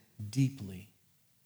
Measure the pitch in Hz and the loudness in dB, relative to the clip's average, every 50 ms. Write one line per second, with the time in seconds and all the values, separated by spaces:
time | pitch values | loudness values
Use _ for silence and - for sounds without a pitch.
0 | - _ _ - 104 101 104 135 135 127 135 - 104 95 92 92 101 - _ _ | -20 _ _ -10 -8 -2 4 4 4 4 2 -2 -8 -8 -8 -10 -12 -16 _ _
1 | _ _ _ _ _ _ _ _ _ | _ _ _ _ _ _ _ _ _